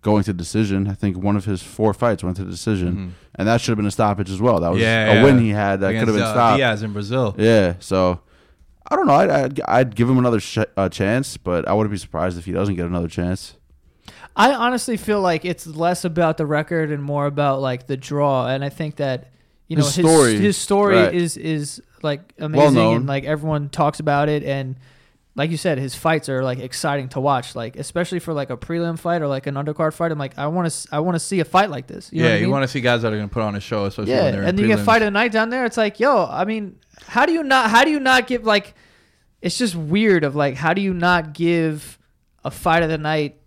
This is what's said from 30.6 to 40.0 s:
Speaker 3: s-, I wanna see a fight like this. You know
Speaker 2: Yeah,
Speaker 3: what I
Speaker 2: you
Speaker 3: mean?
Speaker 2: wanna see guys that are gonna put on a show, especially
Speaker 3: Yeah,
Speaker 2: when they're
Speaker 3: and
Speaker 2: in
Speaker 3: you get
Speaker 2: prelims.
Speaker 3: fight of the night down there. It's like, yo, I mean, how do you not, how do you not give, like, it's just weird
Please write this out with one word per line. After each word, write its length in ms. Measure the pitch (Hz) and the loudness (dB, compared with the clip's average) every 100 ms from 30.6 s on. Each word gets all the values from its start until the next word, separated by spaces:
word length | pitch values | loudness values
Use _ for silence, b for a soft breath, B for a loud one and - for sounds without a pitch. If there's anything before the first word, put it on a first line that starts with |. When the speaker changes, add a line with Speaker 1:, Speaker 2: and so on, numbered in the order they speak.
| 170 | -2
Speaker 3:
s-, 200 | - - | -4 -6
I 80 | 147 | -2
wanna 180 | 170 170 | -2 -2
see 200 | - 196 | -2 -2
a 40 | |
fight 260 | 156 185 208 | 2 2 2
like 160 | 139 - | -4 -10
this. 220 | - - | -16 -10
You 100 | 160 | 0
know 60 | 165 | 2
Speaker 2:
Yeah, 40 | |
Speaker 3:
what 40 | 104 | 2
I 20 | |
Speaker 2:
you 80 | 110 | 2
Speaker 3:
mean? 60 | |
Speaker 2:
wanna 160 | 139 131 | 0 -2
see 120 | 139 | -2
guys 220 | 123 120 | 0 2
that 100 | 113 | 0
are 40 | 107 | -2
gonna 120 | 104 | -4
put 140 | 120 | -4
on 120 | 107 101 | -4 -4
a 40 | |
show, 240 | - 110 101 | -6 -4 -4
especially 260 | - 110 | -4 -2
Speaker 3:
Yeah, 120 | 226 | 0
Speaker 2:
when 80 | 160 | 0
they're 100 | 101 | 0
Speaker 3:
and 140 | 165 190 | -2 2
Speaker 2:
in 40 | |
Speaker 3:
you 40 | 214 | 2
get 100 | 208 | 2
Speaker 2:
prelims. 40 | |
Speaker 3:
fight 180 | 208 226 | 4 2
of 40 | 214 | 2
the 60 | |
night 200 | 202 240 | 0 0
down 180 | 220 226 | 0 -2
there. 140 | 254 | -2
It's 120 | 240 240 | -4 0
like, 220 | 214 208 | -2 0
yo, 260 | 247 247 160 | 2 2 0
I 140 | - | -2
mean, 320 | 190 220 202 - _ _ - | -2 -4 -8 -16 _ _ -6
how 180 | 233 302 | 0 2
do 60 | |
you 100 | 330 | 2
not, 260 | 285 262 226 | 2 2 4
how 140 | 226 | 4
do 60 | 285 | 4
you 100 | 302 | 2
not 260 | 262 254 254 | 2 2 2
give, 160 | 247 | -2
like, 300 | 220 208 202 b b b b b b _ | 2 0 0 b b b b b b _
it's 160 | 175 - | -6 -2
just 160 | 240 | -2
weird 480 | 170 151 190 | -2 -2 2